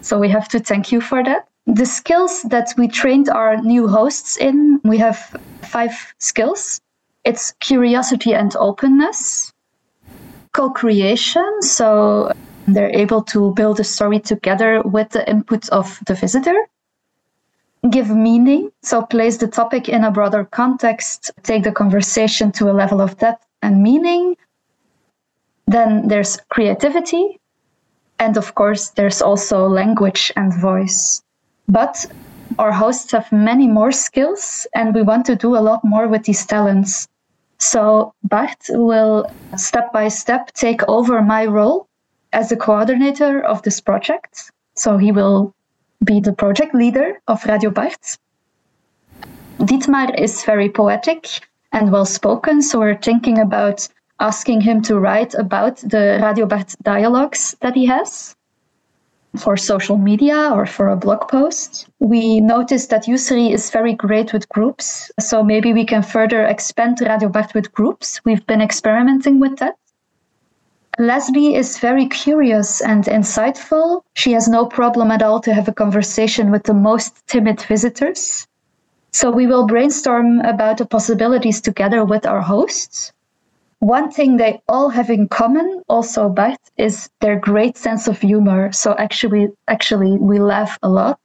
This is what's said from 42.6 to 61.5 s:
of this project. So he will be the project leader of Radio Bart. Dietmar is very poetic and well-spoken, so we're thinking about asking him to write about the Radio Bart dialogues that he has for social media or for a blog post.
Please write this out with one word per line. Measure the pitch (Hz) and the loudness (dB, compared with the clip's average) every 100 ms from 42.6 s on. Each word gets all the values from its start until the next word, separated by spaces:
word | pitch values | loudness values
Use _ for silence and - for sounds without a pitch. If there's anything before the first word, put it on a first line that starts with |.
| 220 214 220 254 277 277 294 277 | 0 0 2 2 0 2 0 0
of | - 208 | -2 -2
this | - - | -4 -4
project. | - 196 - 330 - - - _ _ - | -4 -4 -2 -6 -6 -20 -20 _ _ -6
So | 233 202 | -2 2
he | 202 | 2
will | 202 196 196 196 _ _ _ _ _ | 2 2 2 0 _ _ _ _ _
be | 196 208 | 0 2
the | 202 | 0
project | 202 202 196 311 | 0 -2 0 0
leader | 254 240 254 311 403 - | 2 2 2 -2 -4 -4
of | 220 - | -4 0
Radio | 214 214 | 0 0
Bart. | 202 262 - - - _ _ _ _ _ _ _ _ _ - - - - - | -2 -4 -8 -16 -16 _ _ _ _ _ _ _ _ _ -20 -20 -20 -20 -4
Dietmar | 214 262 - 277 262 - | 0 0 0 0 0 -2
is | 220 - - | -4 -2 -2
very | 214 202 | 0 0
poetic | 208 208 208 - 320 - - - _ _ | 2 0 2 -2 -4 -6 -14 -16 _ _
and | 220 208 | -2 2
well-spoken, | 196 196 - 202 233 - 294 | 2 0 0 -2 0 2 2
so | 285 240 | 2 0
we're | 214 208 | 0 0
thinking | - 233 233 220 | 0 0 2 2
about | 214 208 202 202 - _ _ _ | 2 0 -2 -2 -10 _ _ _
asking | 214 208 - 226 | -4 -4 -2 2
him | 208 220 | 2 2
to | 220 208 | 0 0
write | 190 202 240 - | 2 0 -2 -4
about | 196 196 214 262 | -4 -2 -2 -4
the | 220 214 202 202 | -4 0 2 2
Radio | 214 214 208 | 0 0 0
Bart | 208 190 - | -2 -6 -6
dialogues | - 202 220 247 277 - - - | -2 0 2 2 0 -4 -8 -6
that | 247 254 | -4 0
he | 254 | 2
has | 262 392 - - _ _ _ _ _ _ _ _ _ _ - | 0 -4 -10 -20 _ _ _ _ _ _ _ _ _ _ -6
for | - 196 | -2 -2
social | - 196 - 202 | -2 -2 0 0
media | 196 214 285 302 302 | 2 4 2 2 0
or | 208 180 | 0 -2
for | - 196 | -2 0
a | 190 | 0
blog | 190 - - | 0 -2 0
post. | 262 294 | 0 0